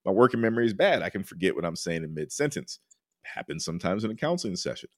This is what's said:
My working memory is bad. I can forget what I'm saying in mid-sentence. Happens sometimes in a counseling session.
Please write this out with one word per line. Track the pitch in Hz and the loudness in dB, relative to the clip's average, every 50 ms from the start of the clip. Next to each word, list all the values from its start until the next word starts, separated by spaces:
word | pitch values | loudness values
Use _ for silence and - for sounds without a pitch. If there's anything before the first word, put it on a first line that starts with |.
| - | -2
My | 98 95 | 2 6
working | 107 123 123 - 117 | 8 8 8 6 4
memory | 113 113 113 120 117 | 2 2 4 4 2
is | 113 98 | 2 4
bad. | 113 175 202 156 110 82 | 4 4 4 4 2 0
I | 98 | -2
can | - 101 92 | -4 -4 -6
forget | - - - 87 92 - | -8 -4 0 2 2 2
what | - 85 | 2 -2
I'm | 85 82 | -4 -4
saying | - - 87 82 82 80 | -4 -4 -4 -4 -4 -4
in | 78 78 | -6 -6
mid-sentence. | 78 78 73 - - 147 147 - 85 - - - - _ _ _ _ _ _ _ _ - | -8 -8 -6 -4 -2 -2 -2 -2 -6 -10 -10 -14 -18 _ _ _ _ _ _ _ _ -18
Happens | - - - - - 76 80 - | -14 -12 -10 -10 -8 -8 -8 -6
sometimes | - 82 87 - 87 95 107 113 | -6 -6 -4 -2 -2 -2 0 -2
in | 110 | -4
a | 113 | -4
counseling | - - 156 175 175 - 107 90 | -2 -2 -2 -2 -2 -4 -4 -6
session. | 90 - - 60 - - - _ | -4 -4 -6 -6 -8 -10 -20 _